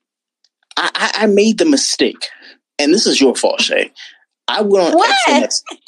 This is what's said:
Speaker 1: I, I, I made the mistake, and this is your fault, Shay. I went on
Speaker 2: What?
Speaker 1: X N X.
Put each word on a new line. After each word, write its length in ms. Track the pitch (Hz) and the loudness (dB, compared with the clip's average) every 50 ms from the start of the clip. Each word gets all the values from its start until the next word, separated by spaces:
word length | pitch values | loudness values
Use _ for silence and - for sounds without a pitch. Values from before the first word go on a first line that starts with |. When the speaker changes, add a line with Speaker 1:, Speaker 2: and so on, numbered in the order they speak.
| _ _ _ _ _ _ _ _ _ _ _ _ _ - - | _ _ _ _ _ _ _ _ _ _ _ _ _ -12 -8
Speaker 1:
I, 140 | 160 175 - - | -6 -6 -4 -4
I, 180 | - 208 220 - - 220 | -4 -4 -4 -4 -2 0
I 20 | |
made 320 | 214 196 196 208 226 220 | 2 2 4 2 2 2
the 80 | - 165 | 2 2
mistake, 640 | 156 139 - - - - - 139 110 - - - - - - - - - _ _ _ _ - | 2 2 0 0 -2 -2 -2 -2 -2 -4 -6 -14 -16 -16 -18 -20 -20 -20 _ _ _ _ -4
and 140 | 147 147 180 | 0 0 0
this 120 | - - | 2 0
is 160 | - 135 123 | 0 2 2
your 140 | 139 123 - | 2 2 2
fault, 260 | - - 98 - - | 0 -2 -2 -2 -2
Shay. 300 | - - - - - - _ - - - - _ _ _ _ _ _ | -2 -2 -2 -4 -4 -6 _ -16 -20 -20 -20 _ _ _ _ _ _
I 140 | - 127 208 | -6 -4 -2
went 260 | 214 202 196 190 175 | 0 2 2 2 2
on 100 | 156 311 | 2 2
Speaker 2:
What? 120 | 339 415 - | 2 2 2
Speaker 1:
X 140 | 807 762 698 - | 0 0 0 2
N 140 | - 302 262 | 2 0 0
X. 200 | - - - - - - - _ | -2 -4 -8 -8 -12 -20 -20 _